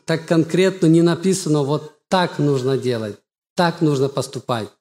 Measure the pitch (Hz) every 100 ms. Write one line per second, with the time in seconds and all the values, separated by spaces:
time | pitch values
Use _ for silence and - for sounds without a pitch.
0 | - 160 - 165 156 170 190 185 160 165
1 | 170 165 190 180 151 151 139 147 151 _
2 | - 185 175 - 147 135 127 131 120 117
3 | 107 101 _ _ _ - 175 165 156 139
4 | 135 - 127 127 - 117 101 _